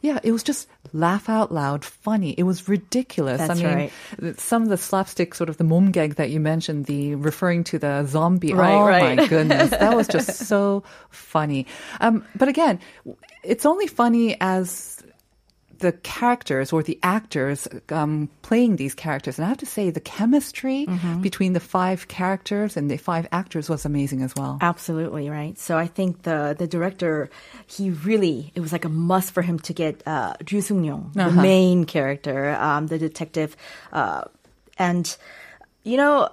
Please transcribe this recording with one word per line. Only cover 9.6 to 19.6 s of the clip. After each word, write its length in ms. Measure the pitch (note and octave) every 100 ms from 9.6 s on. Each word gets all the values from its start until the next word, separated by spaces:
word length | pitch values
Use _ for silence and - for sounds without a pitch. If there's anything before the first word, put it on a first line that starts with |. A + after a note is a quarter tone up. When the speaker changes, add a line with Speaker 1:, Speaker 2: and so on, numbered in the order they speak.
| D#4
Speaker 1:
That 240 | - G3+ A#3
was 140 | G3+
just 320 | - A#3 -
Speaker 2:
<laughs> 80 | A3
Speaker 1:
so 320 | G3+ G3+ G3 - - -
funny. 580 | - - D#3+ D3+ C3+ C3 - - -
Um, 240 | A#3 A3+ - -
but 140 | C4
again, 320 | C#4 D#4+ F3+ - - -
w-, 80 | - - - -
it's 160 | A#3
only 240 | D4 F4+ G4+
funny 480 | - A#3+ A#3 A3+ -
as 580 | F#3 F#3 F3+ - - - - _ _ _ _ _ _ -
the 120 | F3+ E3+ -
characters 640 | - A#3+ A#3+ - C3+ C3+
or 100 | D#3+
the 160 | D3+ -
actors, 640 | - G#3 G#3+ D3+ C3+ C#3+ - - -
um, 380 | D#3 D3+ D3+ D3+ _ -
playing 300 | A3+ B3 F#3+
these 180 | C#3 -
characters. 420 | D#3+ C#3+ C#3+ B2+
And 60 |
I 60 | E3+
have 80 |
to 60 | C4+